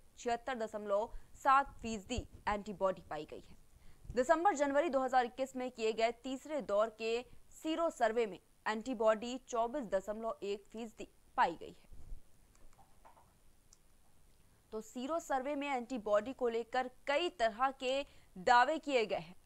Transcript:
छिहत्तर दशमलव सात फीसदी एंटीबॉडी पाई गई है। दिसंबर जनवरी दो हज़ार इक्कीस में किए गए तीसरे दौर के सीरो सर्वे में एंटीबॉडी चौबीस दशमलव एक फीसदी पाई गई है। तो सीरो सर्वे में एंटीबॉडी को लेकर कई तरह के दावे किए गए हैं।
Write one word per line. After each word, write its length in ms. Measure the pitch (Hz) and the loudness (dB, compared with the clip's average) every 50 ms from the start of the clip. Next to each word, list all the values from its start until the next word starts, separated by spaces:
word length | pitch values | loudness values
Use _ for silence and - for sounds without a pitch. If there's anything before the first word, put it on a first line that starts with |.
| - - - - | -16 -20 -20 -8
छिहत्तर 360 | - 240 233 233 - - 262 | -4 -4 -4 -2 -2 -4 -4
दशमलव 580 | 233 226 214 - 214 214 208 202 202 214 233 - - - - - | -4 -4 -6 -6 -8 -2 0 0 0 0 -2 -6 -10 -12 -14 -18
सात 340 | - - 285 269 269 277 269 - - | -2 4 6 6 6 4 2 -4 -8
फीसदी 460 | - 226 226 208 190 - 254 226 - - - - - 196 | -6 -6 -6 -6 -6 -4 -6 -6 -6 -8 -14 -8 -4 -2
एंटीबॉडी 540 | 208 208 196 214 202 160 190 190 190 170 | -2 -2 -4 -6 -4 0 0 0 0 -2
पाई 240 | 170 - 156 151 151 | -6 -10 -10 -10 -8
गई 180 | - 123 101 - - | -10 -12 -16 -16 -18
है। 80 | - - - - - - - - - - - - | -20 -20 -20 -20 -20 -20 -20 -20 -18 -16 -14 -4
दिसंबर 440 | - 226 254 240 330 320 339 415 359 | -2 0 4 4 4 4 6 4 4
जनवरी 340 | 262 285 277 277 285 311 349 | 4 2 2 4 4 2 4
दो 100 | 247 269 | 2 0
हज़ार 260 | 262 254 254 254 247 | 0 4 4 2 2
इक्कीस 300 | 240 240 - 262 262 - | 2 0 -4 -6 -4 -4
में 160 | 254 254 254 | -6 -6 -6
किए 220 | 247 - 226 220 220 | -4 -2 -2 0 2
गए 180 | 208 226 233 | 2 0 0
तीसरे 500 | 233 - - 262 262 262 - 285 311 285 | 0 -4 -6 -6 -6 -6 -6 -6 -4 -4
दौर 280 | 208 170 202 202 214 226 | -2 0 2 2 2 2
के 360 | 220 - 226 220 226 233 247 - - - - - - - - | -2 -4 -2 -2 -2 -2 -4 -6 -14 -20 -20 -20 -18 -8 -4
सीरो 260 | 320 320 330 339 330 | -4 -2 0 0 -2
सर्वे 360 | - - 247 220 220 247 233 | 0 2 0 2 2 2 0
में 140 | 214 180 - - _ _ _ _ 196 | 0 -2 -8 -16 _ _ _ _ -4
एंटीबॉडी 720 | 220 226 208 262 262 208 226 220 220 214 240 240 247 262 | -4 -4 -4 -4 -2 2 4 4 4 4 0 -4 -6 -8
चौबीस 460 | - - - 233 226 240 233 302 254 | -8 -4 -2 -2 -2 0 -2 -4 -2
दशमलव 560 | 185 190 190 190 - 208 220 226 226 202 - - | -2 -2 -2 -2 -4 -6 -6 -6 -6 -6 -6 -6
एक 220 | 196 202 214 - - | -6 -6 -6 -8 -12
फीसदी 360 | - 220 240 220 - - - - - - - - - - | -12 -10 -10 -10 -12 -14 -16 -16 -16 -20 -20 -6 0 2
पाई 180 | 240 185 170 | 2 2 0
गई 220 | - - - - - | -4 -10 -14 -16 -18
है। 60 | - - - - - - - - - - - - - - - - - - - - - - - - - - - - - - _ _ _ - - - _ - - - _ - - - - - - - - - - - - - - _ _ _ | -20 -16 -14 -14 -10 -10 -10 -10 -12 -16 -20 -20 -20 -20 -20 -20 -20 -20 -20 -20 -20 -20 -20 -20 -20 -20 -20 -20 -20 -20 _ _ _ -20 -20 -20 _ -20 -20 -20 _ -20 -20 -20 -20 -20 -20 -20 -20 -20 -20 -20 -20 -20 -20 _ _ _
तो 100 | - 220 | -10 -10
सीरो 380 | 214 - - 254 240 285 320 330 | -10 -8 -8 -8 -4 -4 -2 -4
सर्वे 360 | 320 - 285 262 254 285 294 | -2 -2 -2 -2 -2 -2 -4
में 120 | 277 277 285 | -4 -2 -2
एंटीबॉडी 680 | 277 247 240 - 269 247 202 214 208 208 214 247 262 | -2 -4 -4 -4 -6 -6 0 2 2 2 2 0 -4
को 140 | - 254 240 | -2 -2 0
लेकर 420 | 226 226 233 - - 254 247 247 - - - - | 0 -2 -4 -2 -2 -2 -2 -2 -6 -8 -2 0
कई 220 | 277 294 349 349 | 2 2 2 0
तरह 420 | 349 - 233 226 208 214 254 277 | 0 0 0 0 2 2 0 0
के 340 | 269 - 269 247 262 277 285 - - - - - - 185 | 0 -2 -2 0 0 0 -2 -4 -10 -20 -20 -20 -18 -2
दावे 420 | 180 254 240 240 247 269 320 311 | 4 6 8 8 8 6 4 0
किए 260 | - 285 277 247 220 | 0 2 2 2 4
गए 100 | 196 190 | 2 0
हैं। 200 | - 165 160 185 - - | -4 -4 -8 -14 -20 -8